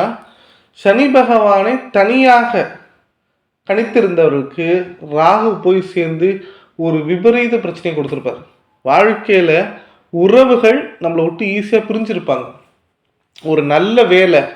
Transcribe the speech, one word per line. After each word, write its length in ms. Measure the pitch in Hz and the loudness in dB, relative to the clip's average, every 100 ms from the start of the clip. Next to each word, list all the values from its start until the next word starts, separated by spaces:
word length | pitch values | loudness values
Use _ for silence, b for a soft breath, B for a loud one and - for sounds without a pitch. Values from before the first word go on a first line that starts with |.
| 208 233 b b b b b _ | -4 -8 b b b b b _
சனி 280 | 202 220 285 262 | 0 2 4 2
பகவானை 580 | 233 226 208 196 214 254 - 202 | 4 2 2 2 0 -4 -4 0
தனியாக 680 | 196 262 262 240 233 214 139 - _ _ _ _ _ _ _ _ - | 2 2 4 4 2 -4 -6 -10 _ _ _ _ _ _ _ _ -4
கணித்திருந்தவர்களுக்கு 1000 | 202 226 208 202 170 156 139 127 - 165 180 180 - 156 147 | -4 0 0 0 2 2 0 -6 -6 -2 -2 -4 -14 -8 0
ராகு 340 | 165 214 226 190 180 | 2 2 0 -2 0
போய் 160 | 190 185 | 0 -2
சேர்ந்து 380 | 185 165 160 185 196 B B B - 165 | -6 -4 -2 -2 -2 B B B -8 -4
ஒரு 120 | 156 151 | -2 -2
விபரீத 440 | 180 226 240 240 233 175 | 0 2 2 0 -4 -6
பிரச்சனையை 280 | 160 175 151 | -8 -8 -6
கொடுத்திருப்பார். 420 | 139 135 127 120 - _ _ _ | -6 -6 -8 -10 -16 _ _ _
வாழ்க்கையில 680 | 131 156 214 214 - 190 170 160 208 - B B _ | 0 2 2 0 0 2 2 0 -2 -10 B B _
உறவுகள் 720 | 170 190 240 262 240 226 269 - - | -2 2 4 4 4 2 0 -4 -8
நம்மளை 180 | 170 165 165 | -4 -2 -4
விட்டு 160 | 170 208 202 | -4 -6 -6
ஈஸியா 240 | 202 220 214 | -2 -2 -2
பிரிஞ்சிருப்பாங்க. 560 | 220 220 185 160 127 - - _ _ _ _ _ _ _ _ | -6 -6 -6 -4 -6 -6 -18 _ _ _ _ _ _ _ _
ஒரு 180 | 160 160 143 | -4 -2 0
நல்ல 220 | 151 196 233 208 185 | 0 2 2 2 4
வேலை 260 | 185 151 127 | 4 2 -2